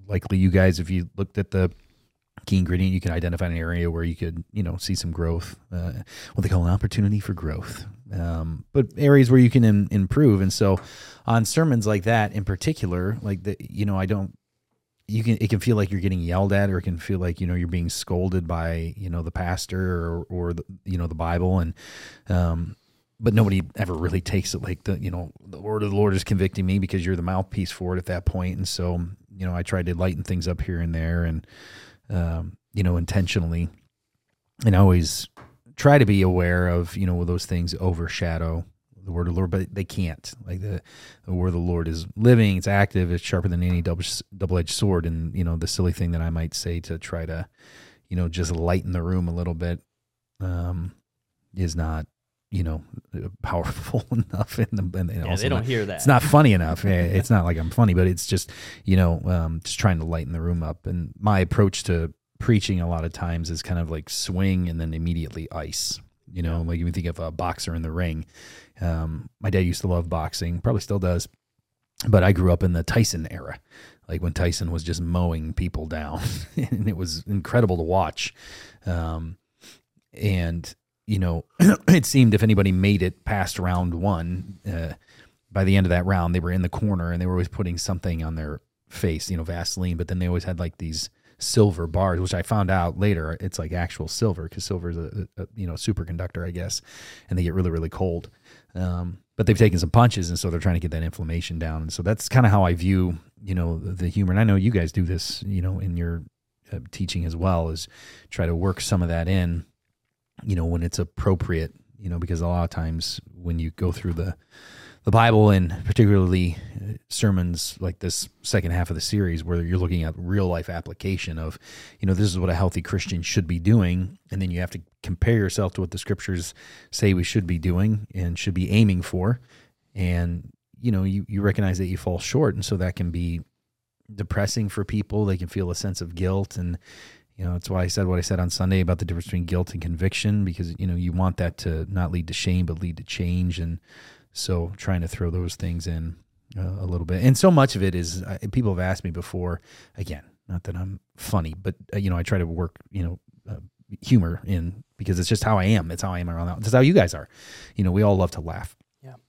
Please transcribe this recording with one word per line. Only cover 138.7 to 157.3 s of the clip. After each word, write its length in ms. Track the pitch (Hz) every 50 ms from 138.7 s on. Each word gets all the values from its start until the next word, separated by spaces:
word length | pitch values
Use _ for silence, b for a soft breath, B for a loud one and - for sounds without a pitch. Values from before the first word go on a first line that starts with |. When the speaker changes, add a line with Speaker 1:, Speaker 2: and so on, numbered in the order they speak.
| 95 92
Speaker 1:
about 200 | 90 87 87 -
the 60 | -
difference 200 | 82 85 85 -
between 200 | - - 90 87
guilt 280 | 82 92 90 90 - -
and 80 | 87
conviction, 640 | 85 87 85 78 92 95 - - - 107 104 104 101
because, 280 | 92 87 - 90 85 82 -
you 80 | 92
know, 80 | 92 87
you 160 | 90 87 87
want 260 | 85 90 92 92 90
that 200 | - 90 82 - -
to 260 | - 87 80 80 80 95
not 200 | 98 92 90 78
lead 160 | 90 87 80
to 60 | 80 -
shame, 320 | - - 95 90 90 90
but 160 | 82 82 82
lead 160 | 87 87 80
to 60 | 78 69
change. 560 | - - - 87 87 87 90 90 90 85 90
And 200 | 87 82 82 - B B B B B B B B B B B
so 380 | - - - - 85 85 92 95
trying 240 | - - 98 92 87
to 60 | 87
throw 220 | 92 - - 87 85
those 260 | 82 90 90 87 -
things 320 | - 90 85 87 85 80
in, 300 | 87 82 80 82 82 85 - _ _ _ _ _ - -
uh, 40 | 95 92 95 95 98
a 60 | 95
little 200 | 90 90 85 82
bit. 180 | 80 90 92 123
And 140 | 131 127
so 120 | - - 185
much 240 | 175 143 135 127 -
of 80 | 98 98
it 120 | 95 87
is, 260 | 87 85 82 87 92 95
uh, 140 | 101 95 - - 104
people 200 | - 127 120 104 92
have 60 | 87
asked 240 | 90 92 92 - -
me 80 | 90
before, 500 | 80 87 85 - - 92 87 90 85 - B B B B B B B
again, 260 | - 92 - 80 71 - _ _ _ _
not 160 | - 90 87 -
that 120 | 101 90
I'm 240 | 87 92 95 98 - _ _ _
funny, 380 | - - - 104 95 80 80 78 92
but, 160 | - 98 - - - - -
uh, 40 |
you 120 | 101 98 95
know, 80 | 90
I 60 | 85 85
try 140 | - 104
to 80 | 92 85
work, 300 | 82 82 85 87 82 - - - _
you 120 | - 98 87
know, 160 | 82 82 - _ _ _ _ - 101
uh, 100 | 107 - 90 - _ _ _ - 101 -
humor 400 | - - 131 110 85 82 85 - -
in, 380 | 90 98 85 82 87 95 113 - _ _
because 220 | - - - 90 90
it's 80 | 85
just 160 | - 113 - -
how 140 | 110 107
I 80 | 95 92
am. 240 | 101 110 98 80 82
It's 100 | 85 82 -
how 100 | 95 90
I 60 | 87
am 100 | 87 85
around 180 | 85 85 87
that. 100 | 87 90 -
It's 120 | 107 104 120
how 60 | 127
you 120 | 131 151 185
guys 200 | - 92 87 -
are. 140 | 76 - -